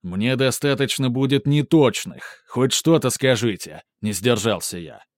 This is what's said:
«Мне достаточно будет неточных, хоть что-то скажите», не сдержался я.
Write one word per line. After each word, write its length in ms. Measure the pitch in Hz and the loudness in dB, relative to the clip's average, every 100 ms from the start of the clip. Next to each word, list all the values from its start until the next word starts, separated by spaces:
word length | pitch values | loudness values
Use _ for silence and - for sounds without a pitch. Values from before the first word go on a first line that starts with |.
«Мне 320 | 90 92 117 131 | -6 -2 -2 2
достаточно 720 | 131 - 143 131 135 - 131 | 0 0 -2 0 -2 0 -2
будет 360 | 123 135 139 143 | 0 0 0 2
неточных, 960 | 147 139 160 131 - - - - - _ | 0 4 6 6 2 -10 -14 -18 -20 _
хоть 240 | 123 131 | 0 0
что-то 380 | - 156 160 127 | 2 2 2 2
скажите», 720 | - 131 120 117 92 - 78 _ _ | 0 0 2 0 -2 -10 -18 _ _
не 120 | 107 | -6
сдержался 680 | 98 117 117 110 95 - 87 | -2 0 2 0 -2 -6 -10
я. 260 | 78 53 _ | -12 -18 _